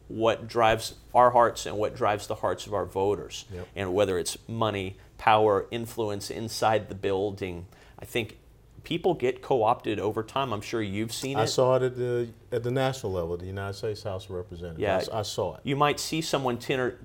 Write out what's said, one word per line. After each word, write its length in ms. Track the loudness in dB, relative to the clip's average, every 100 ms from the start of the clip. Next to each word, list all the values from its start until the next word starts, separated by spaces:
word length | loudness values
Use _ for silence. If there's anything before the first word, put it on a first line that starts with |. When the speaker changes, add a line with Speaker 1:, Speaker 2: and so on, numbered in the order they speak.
| -10
Speaker 1:
what 380 | 0 2 2 0
drives 480 | 2 4 4 -2 -12 0
our 160 | 6 8
hearts 340 | 8 6 2 -6
and 100 | -2
what 160 | -2 0
drives 300 | 0 0 -2
the 80 | -4
hearts 300 | -2 -2 -4
of 80 |
our 100 | -4
voters. 600 | -2 0 0 0 -4 -14 -12
Speaker 2:
Yep. 160 | -12 -10 -6
Speaker 1:
And 180 | 0
whether 240 | 2 4 2
it's 180 | -2 -6 -8
money, 500 | -2 0 0 -4 -8 -18 0
power, 480 | 6 8 8 6 2
influence 600 | -4 -6 -4 -2 -4 -6
inside 580 | -6 -6 0 2 2 0
the 60 |
building, 720 | -4 -2 0 0 -2 -6 -8 -12 -18 -20 -18
I 60 |
think 320 | -6 -4 -4 -8 -20 -20 -20 -16
people 320 | -6 -2 0
get 280 | 2 0 -2
co-opted 580 | 0 2 4 2 -2 -2
over 220 | 0 -2
time. 300 | -2 -4 -2
I'm 100 | -4
sure 180 | -4 -4
you've 320 | -2 -2 -4
seen 240 | -4 -4 0
Speaker 2:
I 60 |
Speaker 1:
it. 60 | 0
Speaker 2:
saw 280 | 4 4 4
it 60 |
at 140 | 2 -2
the, 320 | -2 -2 -4 -8 -8
at 120 | -4
the 80 | -2
national 420 | 0 0 -2 -4
level, 240 | -4 -2 -4
the 80 | -6
United 280 | -6 -6
States 280 | -6 -6 -6
House 220 | -6 -8
of 60 | -8
Representatives. 480 | -10 -10 -10 -10 -2
I 0 |
Speaker 1:
Yeah. 140 | 0 0
Speaker 2:
s-, 120 | 0
I 120 | -4
saw 340 | -4 -2 -4 -4
it. 40 |
Speaker 1:
You 120 | -2 2
might 240 | 2 0
see 200 | -2 -4
someone 380 | -2 0 0 -2
ten 220 | -2 -2
or, 120 | -2 -4